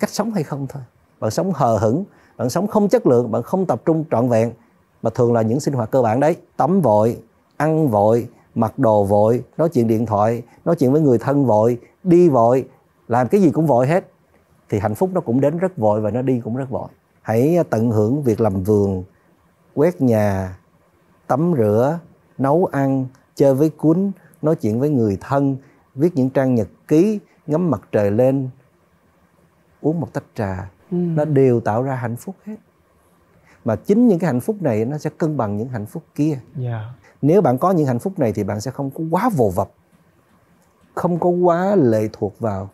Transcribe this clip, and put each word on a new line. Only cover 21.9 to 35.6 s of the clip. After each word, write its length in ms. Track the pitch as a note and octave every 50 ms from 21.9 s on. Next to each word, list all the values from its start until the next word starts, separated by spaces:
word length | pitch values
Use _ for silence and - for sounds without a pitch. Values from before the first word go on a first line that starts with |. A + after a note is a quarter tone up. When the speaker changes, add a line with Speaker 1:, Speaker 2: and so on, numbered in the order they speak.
| E3 E3+ - - _ _ _ _ _ -
Speaker 1:
nấu 260 | B2+ C3+ D3 E3+ F#3+ -
ăn, 340 | - C#3 C#3 C3+ C3+ C3+ C3 B2+ - _ _ _ _
chơi 200 | - C#3+ C#3 C3+
với 160 | C3 D#3 D#3+
cuốn, 400 | D3+ - - D3+ E3 F#3 G3 G3+ F#3+ - _ _ _ _
nói 140 | - D3+ E3
chuyện 240 | D#3+ - G#2+ G#2+ A#2+
với 100 | C3+ D3+
người 280 | D3+ B2 A2+ G#2 G2 F2+
thân, 360 | - - C3 C#3 C#3+ C#3 C3+ C3 - _ _ _ _ _ -
viết 220 | C3 D3 F3+ F3
những 140 | D3 B2+ C3
trang 240 | - C#3+ C3+ C3 B2+
nhật 140 | A2+ G2+ - - _ _ -
ký, 320 | D3+ D#3 F#3 G#3+ G#3+ G3+ - _ _ _ _
ngắm 240 | - C#3+ E3 F#3 E3
mặt 100 | B2+ F#2+ - _
trời 180 | - A2 G#2 G2+
lên, 380 | G#2 A2 B2+ C3 C3+ C#3 C3 B2+ - _ _ _ _ _ _ _ _ _ _ _ _ _ _ _ _ _ _ _ _ _ _ _ _ _
uống 200 | - C#3+ E3 E3+
một 120 | B2+ -
tách 120 | - D3 - _ _
trà, 360 | - A2 F#2+ F#2 F#2 F#2+ G2 - _ _ _
Speaker 2:
Ừ. 60 | F#3
Speaker 1:
nó 280 | F3 F3 E3+ D#3+ D3+ D3+
đều 360 | D#3 C#3+ C3+ C3+ B2+ A#2+ A#2
tạo 220 | A2 - G#2 A#2
ra 120 | C3 C#3 C3+
hạnh 220 | B2 B2 A2+ A#2
phúc 180 | B2 - F#3+ F#3+ - _
hết. 120 | G#3 G#3+ - _ _ _ _ _ _ _ _ _ _ _ _ _ _ _ _ _ _ _ _ -
Mà 120 | A#2+ A2
chính 320 | - - - G#3 A3+ B3 A#3+
những 100 | F#3+ E3
cái 80 | F#3
hạnh 140 | D#3+ B2 B2
phúc 160 | - - A3 G3+
này 240 | E3+ C#3 A2 G#2+ A2+
nó 140 | B2+ D3 D3
sẽ 120 | - D#3 - -
cân 180 | F3 D#3 D3+
bằng 200 | C3+ A2+ G#2 G#2
những 120 | G#2